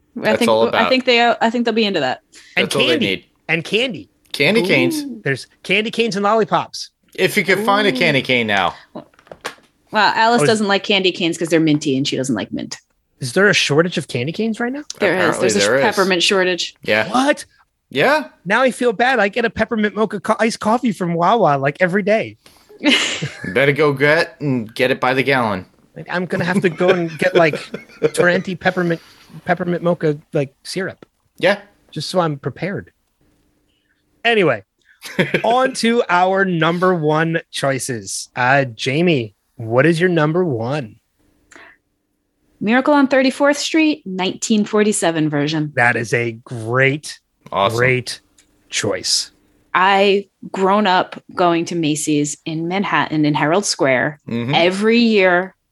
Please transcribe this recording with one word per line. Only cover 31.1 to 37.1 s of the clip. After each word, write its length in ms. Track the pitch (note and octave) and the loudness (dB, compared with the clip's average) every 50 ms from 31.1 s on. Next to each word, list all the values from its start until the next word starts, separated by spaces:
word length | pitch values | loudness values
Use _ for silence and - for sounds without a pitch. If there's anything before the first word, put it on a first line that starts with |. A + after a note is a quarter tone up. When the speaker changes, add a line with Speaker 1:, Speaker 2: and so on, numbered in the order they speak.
| _ _ _ _ _ | _ _ _ _ _
Speaker 2:
Yeah. 240 | - - F3+ G3+ G3 - - _ _ _ _ | -2 0 0 0 -2 -4 -14 _ _ _ _
Speaker 3:
Just 180 | - D#3+ D3+ - | -12 -10 -8 -4
so 100 | - F#3 | -2 -2
I'm 180 | E3+ D#3+ D3 C#3 | -2 -2 -4 -6
prepared. 540 | - C#3 C3+ - - F3+ G3+ C3+ F2+ - _ _ _ _ _ _ _ _ _ _ _ _ _ _ _ _ _ _ _ _ _ _ _ _ _ _ - | -8 -10 -10 -8 -8 -8 -8 -8 -10 -14 _ _ _ _ _ _ _ _ _ _ _ _ _ _ _ _ _ _ _ _ _ _ _ _ _ _ 0
Anyway, 400 | A3+ A#3 G#3+ F#3 D3+ A#2+ G#2 - _ _ _ _ _ _ _ - | 2 2 4 4 2 2 0 -4 _ _ _ _ _ _ _ -18
Speaker 2:
<laughs> 400 | - - - D#3+ - - F3 - | -6 -2 -2 -2 0 -2 0 2
Speaker 3:
on 300 | A3 A#3 B3+ C4 C4 B3+ | 2 2 2 2 0 -2
to 280 | - - A3+ A#3 A#3+ - - | -2 0 0 2 2 2 2
our 360 | F3 F3 F#3 F#3 F#3+ F#3+ G3 | 2 2 2 2 2 2 0
number 480 | F#3+ F3+ E3 D#3+ D#3+ E3+ F3 F3+ F#3 F#3 | 0 0 0 0 0 2 2 2 2 2
one 480 | E3+ D3+ D3+ | 2 2 2